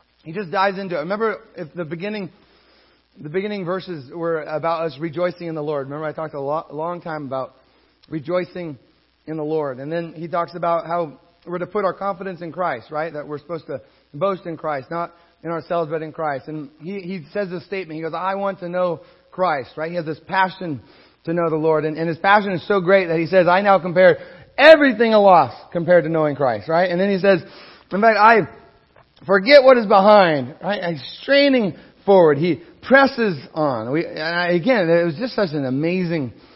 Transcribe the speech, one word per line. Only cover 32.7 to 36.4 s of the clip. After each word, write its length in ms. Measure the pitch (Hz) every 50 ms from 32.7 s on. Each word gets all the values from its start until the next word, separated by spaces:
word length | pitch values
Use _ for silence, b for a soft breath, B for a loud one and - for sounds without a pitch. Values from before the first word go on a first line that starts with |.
| B B -
presses 560 | - 240 277 269 262 269 240 233 208 175 135 131 - -
on. 380 | 165 151 143 131 113 107 120 139
We, 120 | 160 170
and 120 | - 110 127
I, 300 | 156 165 170 175 175 175
again, 400 | 180 175 151 254 262 220 175 160
it 160 | 165 170 170
was 120 | 175 151
just 180 | 135 240 254 -
such 160 | - 208 165 143
an 140 | 156 135
amazing 640 | 127 127 135 151 165 180 185 180 165 170 160 135 117 - B